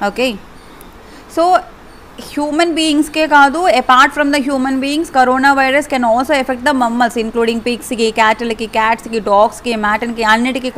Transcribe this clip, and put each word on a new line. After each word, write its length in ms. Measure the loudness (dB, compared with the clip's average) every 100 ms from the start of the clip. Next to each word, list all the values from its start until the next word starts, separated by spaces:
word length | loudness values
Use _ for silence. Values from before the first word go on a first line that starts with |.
| -6
Okay, 180 | -2 -4 -4 -12 -20 -20 -20 -20 -20 -20 -20 -8 0
so 100 | 2 2 -2 -18 -20 -20 -20 -20 -12
human 440 | -6 -2 0 0 0
బీయింగ్స్కే 480 | 0 0 0 -2 2 4
కాదు, 280 | 4 2 0 2
apart 320 | 4 4 4 2
from 140 | 0 0
the 60 | 0
human 300 | -2 -2 -2 -2
beings, 240 | -2 0 2
corona 340 | 2 4 2 2
virus 260 | 2 0 0 0
can 100 | 2
also 220 | 0 0 0
affect 200 | -2 -2 0
the 60 | 0
mammals, 340 | 0 0 0 -2
including 360 | -4 -2 -2 -2 -4
pigsకి, 400 | -6 -6 -2 0 2
క్యాటిల్కి, 480 | 2 2 -4 -6 -6 -2
క్యాట్స్కి, 440 | 0 -2 -4 -6 0
డాగ్స్కి, 420 | 2 2 0 -6 -2 -2
మ్యాటన్కి, 380 | -2 -4 -4 0 0
అన్నిటికీ 360 | 0 -4 -4